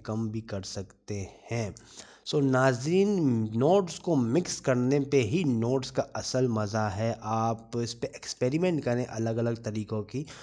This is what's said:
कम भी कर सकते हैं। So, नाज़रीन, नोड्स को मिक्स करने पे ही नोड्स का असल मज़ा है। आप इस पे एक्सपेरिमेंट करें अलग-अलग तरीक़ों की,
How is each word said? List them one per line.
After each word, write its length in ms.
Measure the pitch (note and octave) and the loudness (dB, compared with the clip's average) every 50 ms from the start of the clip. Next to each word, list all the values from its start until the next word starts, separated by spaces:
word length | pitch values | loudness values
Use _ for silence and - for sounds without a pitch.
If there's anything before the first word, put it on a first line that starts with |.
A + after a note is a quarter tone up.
| - | -6
कम 240 | - A2 A2 A2+ A2 | -6 -4 -4 -4 -4
भी 120 | G#2+ A2+ | -4 -6
कर 220 | A2 - G#2 G2 F#2+ | -8 -6 -8 -8 -8
सकते 680 | - - G#2 F#2+ - - _ _ - G#2+ G2+ G2 F#2+ - - - - | -8 -10 -10 -10 -12 -14 _ _ -8 -8 -8 -8 -10 -14 -16 -10 -6
हैं। 240 | A#2 A#2+ A2+ G2 - - - - - - - - - - _ | -4 -4 -4 -4 -8 -12 -18 -20 -20 -20 -20 -20 -20 -16 _
So, 160 | - - D3+ C#3 | -4 0 2 2
नाज़रीन, 800 | C3+ C3 C3 C3 C3+ B2+ A#2 B2+ D3+ F3 F#3+ G3 G#3 G#3 F#3 D#3+ C3+ A#2+ A2+ A2 G#2+ A2 | 4 4 4 4 4 4 2 0 2 2 4 4 4 4 2 4 4 2 2 0 0 0
नोड्स 440 | A2+ C3 D#3 F#3 G3+ F#3+ E3+ - - | 2 4 4 6 4 4 0 -4 -6
को 180 | - F3+ E3+ | -2 0 2
मिक्स 440 | C#3 A#2+ A2+ B2 E3+ F3 - - - | 2 2 2 2 0 0 -2 -4 -4
करने 400 | - C#3 B2+ B2 B2 B2+ C#3 D3 | 0 2 2 4 4 4 4 2
पे 200 | C3+ C3 C#3 C#3 | 2 4 4 4
ही 240 | A#2+ G2 A2 F#3 F#3 | 4 4 2 2 2
नोड्स 460 | C#3+ B2 A2+ A2+ A#2+ C3 C3+ B2 - | 2 2 2 2 2 0 0 -2 -2
का 120 | - - - | -2 -4 -4
असल 460 | - - A2 - - - B2+ C3 B2 | -4 -4 -8 -6 -2 0 2 2 2
मज़ा 400 | A2+ A2 G#2+ G2+ G#2+ A2 G#2+ G#2+ | 2 0 0 0 0 0 0 0
है। 300 | F#2+ G2 A2+ A#2 A2 - - | 0 -2 -2 -2 -2 -4 -4
आप 480 | G#2+ A2 A2+ A2+ A#2 A2+ G#2+ - - - | -4 -2 0 0 0 0 -2 -6 -6 -4
इस 180 | A#2+ A#2 A2+ - | -4 -4 -4 -4
पे 120 | - - | -6 -8
एक्सपेरिमेंट 760 | - - - - - - - B2+ B2+ C#3 D#3+ F3+ F#3 E3+ C#3+ C#3 | -8 -8 -10 -12 -12 -6 -2 -2 0 0 0 0 0 0 0 0
करें 220 | B2+ A#2+ B2 B2 | 0 0 0 -2
अलग-अलग 580 | - - A2 A2+ A2+ A2+ A2+ A#2 A#2 A#2 A#2 A#2+ | -4 -4 -4 -2 -2 0 0 0 -2 -2 -4 -4
तरीक़ों 380 | A2+ G#2 A2 G#2+ - A2 G#2+ G2+ | -6 -4 -4 -4 -4 -4 -6 -6
की, 240 | - - B2+ D#3 - - - | -6 -6 -8 -8 -8 -12 -18